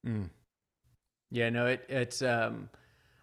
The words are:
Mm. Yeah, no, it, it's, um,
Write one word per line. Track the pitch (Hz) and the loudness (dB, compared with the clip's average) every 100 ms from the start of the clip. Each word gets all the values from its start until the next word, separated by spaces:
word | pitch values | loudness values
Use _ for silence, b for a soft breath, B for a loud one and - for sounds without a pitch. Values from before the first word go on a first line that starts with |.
| - | -4
Mm. | 107 92 - _ _ _ _ _ _ _ _ _ | -4 -4 -10 _ _ _ _ _ _ _ _ _
Yeah, | 120 117 | 0 2
no, | 117 120 | 4 2
it, | 127 - | 2 0
it's, | 131 123 - | -2 -2 0
um, | 131 117 113 113 101 - b b b b | 2 2 2 -2 -10 -18 b b b b